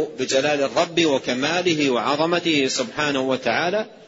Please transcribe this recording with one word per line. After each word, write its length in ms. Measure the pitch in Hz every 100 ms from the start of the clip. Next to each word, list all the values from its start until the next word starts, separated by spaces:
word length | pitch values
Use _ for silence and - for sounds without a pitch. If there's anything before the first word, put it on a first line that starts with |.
| 151 -
بجلال 440 | 117 131 143 147
الرب 420 | 135 120 175 165
وكماله 840 | 165 135 135 123 143 175 180 156 143
وعظمته 800 | 120 110 147 165 175 170 151 131
سبحانه 520 | - 117 120 147 139
وتعالى، 680 | 131 131 120 117 165 208 214 -